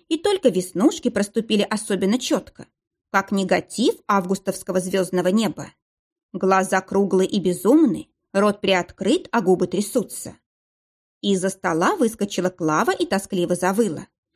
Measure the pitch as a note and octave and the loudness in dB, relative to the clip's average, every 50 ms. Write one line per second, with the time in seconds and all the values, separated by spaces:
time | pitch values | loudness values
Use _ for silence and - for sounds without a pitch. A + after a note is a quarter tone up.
0 | _ _ E4 D#4 - G#4 G4 F#4+ - A#3+ E3+ F#3 F3+ - - F3 A3 D#4+ F#4+ - | _ _ -6 -2 0 -2 -2 2 2 2 2 2 -2 -4 -2 2 2 2 2 0
1 | - A#3 A3+ G3+ G3+ - - A3+ G#3+ A3+ G#3+ - - - G#3+ G#3 - - G3+ F3+ | -4 -4 -2 -2 -2 -2 -4 -6 -2 0 0 0 0 0 -4 -6 -2 -4 -2 0
2 | F#3+ F#3+ A3+ B3+ - - D4 F#3 - - - - - - _ _ _ _ _ _ | 0 0 0 0 0 -2 -2 -2 -2 -8 -16 -20 -20 -20 _ _ _ _ _ _
3 | _ _ - G3 F#3+ - G#3 F#3+ F#3+ F3 F#3 F3+ - - - - A#3+ E4+ - - | _ _ -2 -2 -2 0 -2 -2 0 0 0 0 -2 -4 -4 0 0 0 0 -2
4 | _ - G#3 G3 F3+ F3+ G3 - - G3 - - - - F3+ F#3 F3 F#3 F#3+ F#3+ | _ 0 0 0 0 0 -4 -4 -4 -6 -8 -6 -8 -4 -4 -2 -2 0 -2 -2
5 | F3+ - F3+ F3+ E3+ F#3 F#3+ A3+ A3 E3 - - - - - _ _ _ _ _ | -2 0 -2 0 0 2 2 2 0 0 -4 -6 -12 -16 -18 _ _ _ _ _
6 | _ _ _ _ _ _ - F3 G3 F#3+ F#3+ F#3+ F#3 F#3 G3+ F#3 F#3+ - F#3 G3 | _ _ _ _ _ _ -8 -2 2 2 4 2 2 2 0 -2 -2 0 0 0
7 | G3+ F3 G3 F#3 F#3+ - - G3+ D3+ F3+ F3 - - G#3 C#4+ E4 D#4 A3+ D#3 - | 0 2 2 2 2 2 0 -2 0 -2 -2 0 2 4 6 6 6 4 2 -2
8 | - - _ _ _ _ - G3 G3+ G#3 G3+ - - G3 F#3 F3 E3+ - - - | -8 -14 _ _ _ _ 0 2 2 2 0 0 0 0 2 2 0 -4 -8 -4
9 | - G3 D4+ F#4 - - - A#3 F3 F#3 F#3 F3 F3+ F3 F3+ F#3 G#3 - - B3 | 0 0 0 0 -2 -2 -2 0 2 2 2 2 2 -2 -2 -4 -4 -2 -2 -4
10 | F#3+ - - - - - - _ _ _ _ _ _ _ _ _ _ _ _ _ | -4 -4 -8 -14 -14 -16 -18 _ _ _ _ _ _ _ _ _ _ _ _ _
11 | _ _ _ _ - G3+ G3 F3+ F3+ F#3+ - - - F3+ E3 D#3+ F#3 C#4+ G#4 F4+ | _ _ _ _ -2 0 0 0 0 -2 -4 -4 -4 -2 0 2 2 2 2 2
12 | B3 A3 A3 - G3+ G3+ - F#3+ F3 F3+ - - E3+ D#3 D3+ E3 A3+ F4+ F#4+ F#4+ | 0 -2 0 -4 -6 -4 -4 -4 -4 -4 -4 -2 -2 0 0 2 2 0 0 -2
13 | F4 - G3 G3 - - G#3+ F3 F3 E3 F3+ F3 F3+ F#3 G3 A3+ A3+ F#3+ D3+ C3+ | -2 -2 -2 -4 -4 -4 -4 -2 -2 -2 -2 0 0 0 2 2 0 0 -2 -6
14 | - - _ _ _ _ _ | -12 -16 _ _ _ _ _